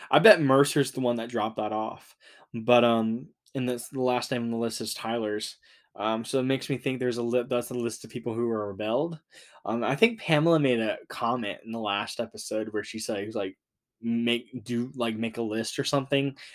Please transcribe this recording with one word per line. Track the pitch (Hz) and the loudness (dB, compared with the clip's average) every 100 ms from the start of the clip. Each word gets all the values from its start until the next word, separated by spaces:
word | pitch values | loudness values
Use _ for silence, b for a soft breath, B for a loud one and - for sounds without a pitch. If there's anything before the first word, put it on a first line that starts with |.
| B | B
I | 147 | 6
bet | 196 185 | 10 8
Mercer's | 143 135 143 151 135 | 8 6 6 4 0
the | - | 0
one | 123 120 | 0 0
that | 117 | -2
dropped | 117 107 110 | -2 -2 -2
that | 107 | -2
off. | 107 110 - - _ B B B | -2 -4 -6 -16 _ B B B
But, | 117 113 123 | -4 4 6
um, | 120 117 110 113 147 _ _ | 6 4 2 -2 -8 _ _
and | 135 127 | -4 -4
that's | 123 - | -4 -6
the | 139 | -2
last | 127 123 - | 0 0 -2
name | 123 | -4
on | 117 | -2
the | 117 | -2
list | 117 110 | -2 -4
is | 110 | -8
Tyler's. | - 113 117 107 104 107 - b b b - | -6 -4 -2 -2 -4 -6 -12 b b b -4
Um, | 104 113 | -2 -2
so | 113 135 | 0 0
it | |
makes | 127 135 - | 0 0 -2
me | 127 | -4
think | 135 127 | -2 -2
there's | 127 120 | -2 -2
a | |
li-, | 120 123 120 | 0 0 0
that's | 123 117 | -2 -2
a | |
list | 123 117 110 | -4 -4 -6
of | 127 | -10
people | 127 120 | -8 -4
who | 113 120 | -2 -2
were | 110 104 | -2 -4
rebelled. | 98 107 120 170 165 _ B B B | -4 -2 0 -2 -6 _ B B B
Um, | - 117 | -4 -2
I | 113 | 0
think | 143 233 226 | 4 2 2
Pamela | - 151 165 165 | 0 2 4 4
made | 139 120 | 4 2
a | 110 95 - | 0 -4 -8
comment | - 117 123 104 - | -4 -2 -2 -4 -8
in | 113 | -8
the | 113 | -6
last | 107 101 104 - | -2 -2 -4 -6
episode | 110 107 - 107 110 | -6 -8 -6 -4 -4
where | 104 | -4
she | 104 110 | -6 -8
said, | - 104 107 | -6 -6 -4
like, | 110 98 95 _ _ _ _ | -4 -4 -6 _ _ _ _
"Make, | 117 117 117 120 - 127 | -4 0 2 0 -2 -10
do, | 110 120 123 | -4 -4 -4
like, | 131 117 110 | -4 -4 -2
make | 113 110 | -4 -4
a | |
list | 113 107 110 - | -4 -2 -4 -4
or | |
something." | 127 143 135 139 139 131 B | -2 0 0 0 0 -6 B